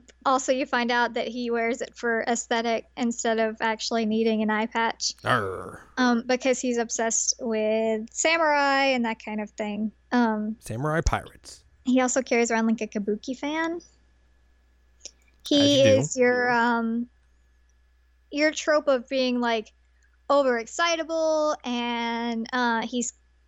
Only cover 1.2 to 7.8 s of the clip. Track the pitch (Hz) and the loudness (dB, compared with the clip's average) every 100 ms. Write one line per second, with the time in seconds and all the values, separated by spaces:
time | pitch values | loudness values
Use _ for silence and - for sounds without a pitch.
1.2 | - 247 240 233 226 233 - - 240 226 | -6 -6 -4 -2 -2 -4 -8 -6 -2 0
2.2 | - 233 - 233 233 226 - - 240 240 | 0 -2 -2 -2 0 -4 -6 -4 -4 -2
3.2 | 233 220 220 220 226 214 - 233 220 220 | -2 0 -2 -2 -4 -2 -2 -2 0 0
4.2 | 226 220 214 214 220 226 226 - - - | 0 0 0 0 -2 -2 -2 -2 -6 -4
5.2 | 110 123 98 92 92 - - - 247 233 | 0 0 0 -6 -10 -14 -10 -2 2 2
6.2 | 240 254 269 247 254 233 233 - 226 - | 0 0 0 0 0 -2 -2 -2 -2 0
7.2 | - - 247 220 214 220 | -2 -4 -4 0 0 0